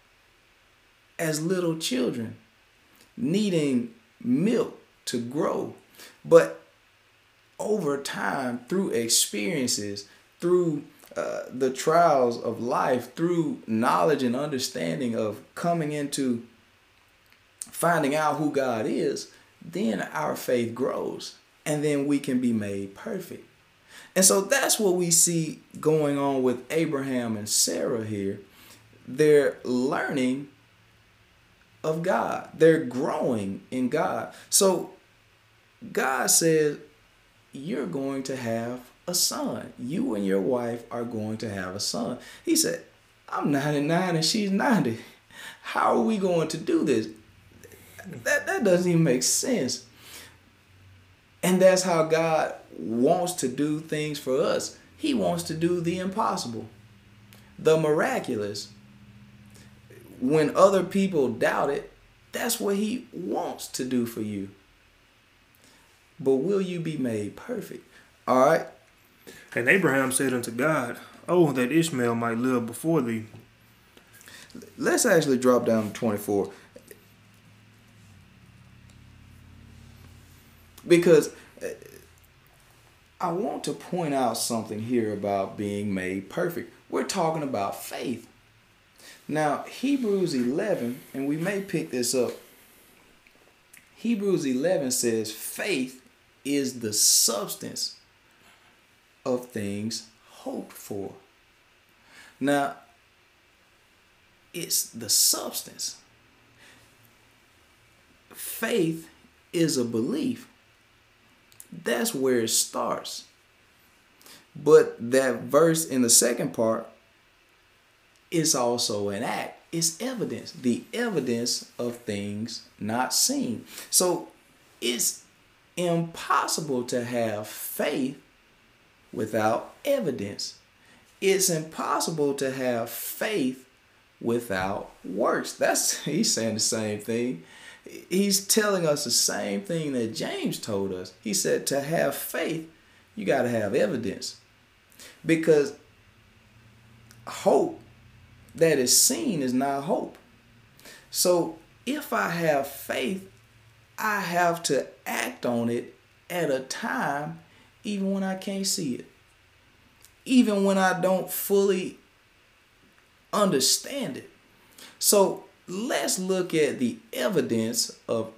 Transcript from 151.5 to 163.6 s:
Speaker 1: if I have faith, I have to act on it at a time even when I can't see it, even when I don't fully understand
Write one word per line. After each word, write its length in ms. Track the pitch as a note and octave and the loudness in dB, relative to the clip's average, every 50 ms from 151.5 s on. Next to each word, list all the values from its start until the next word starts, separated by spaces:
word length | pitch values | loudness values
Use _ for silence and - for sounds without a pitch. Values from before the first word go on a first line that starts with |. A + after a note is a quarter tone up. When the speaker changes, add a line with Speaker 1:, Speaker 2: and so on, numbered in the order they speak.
| - - - - _ _ - | -4 -12 -16 -20 _ _ -6
Speaker 1:
if 280 | - C#4 D4+ D4 - B3 | -6 -6 -6 -4 -4 -2
I 160 | G#3+ G3 F#3+ | -2 -2 -2
have 380 | E3+ E3+ E3+ D#3+ D3 C#3 - - | -2 -2 2 2 2 2 0 -2
faith, 600 | - - - - A2 B2 C3+ B2 F#3 F#3+ - - - - _ _ _ - _ - _ _ _ _ _ - | -8 -12 -8 -6 -4 -4 -2 -4 -4 -6 -8 -14 -20 -20 _ _ _ -20 _ -20 _ _ _ _ _ -6
I 220 | - G#3+ G#3 G3+ | -2 -2 -2 -2
have 420 | F#3 E3+ F3 F3 F3 E3+ E3+ E3 - | -2 -2 0 2 2 2 2 0 0
to 240 | - D3 B2+ - - - - - - | 0 0 0 -2 -4 -8 -14 -10 -6
act 380 | - A#2 A#2 A2+ B2 - - | -4 -4 -4 -4 -6 -6 -4
on 240 | B2+ A#2+ A#2 A#2 A#2 | -2 -2 0 0 0
it 260 | A#2 B2 B2 - - _ _ _ _ _ _ - | -2 -4 -6 -8 -14 _ _ _ _ _ _ -8
at 220 | E3+ F3+ E3 C#3+ | -4 -2 -2 0
a 80 | C3+ C3 | 0 -2
time 800 | C3 - - - - A#3 - - G3+ D3+ C#3 C#3+ D3 D#3+ E3 E3 - _ _ - - _ _ _ - | -2 -6 -10 -8 -6 -4 -4 -2 -2 -2 -2 -2 -4 -8 -10 -12 -16 _ _ -20 -20 _ _ _ -8
even 280 | G#3+ G#3 G3 F#3+ F#3+ | -6 -4 -2 -2 -2
when 120 | G3 G3 G3 | 0 -2 -2
I 120 | F#3+ F#3+ | -2 -4
can't 320 | F#3 - G#3 G3 G3 G3 F#3+ | -4 -6 -6 -4 -4 -2 -2
see 260 | - - E3+ C#3 A#2+ | -2 -2 -4 -4 -6
it, 120 | - - - - _ _ _ _ _ _ _ _ _ _ _ _ _ _ _ _ _ - - _ _ - | -6 -10 -16 -20 _ _ _ _ _ _ _ _ _ _ _ _ _ _ _ _ _ -20 -20 _ _ -4
even 400 | - C4 B3+ A#3 G#3+ G#3 G3+ G3 | 2 4 6 6 6 4 2 4
when 140 | G3 G3 F#3+ | 4 4 4
I 240 | F#3 F#3 F3+ F3 | 4 2 2 2
don't 300 | E3+ F#3 F#3+ F#3 - - | 2 2 2 2 0 -4
fully 640 | - - - - G3 G3 G3 G3+ F#3+ F#3 F3+ C3+ - - _ _ _ _ _ _ _ _ _ _ _ _ _ _ _ _ _ _ _ _ _ _ _ _ _ - - | -6 -6 -2 2 2 4 4 4 2 0 -2 -6 -10 -12 _ _ _ _ _ _ _ _ _ _ _ _ _ _ _ _ _ _ _ _ _ _ _ _ _ -4 0
understand 840 | G3 G#3 F#3+ D#3+ C3+ | 2 2 4 4 4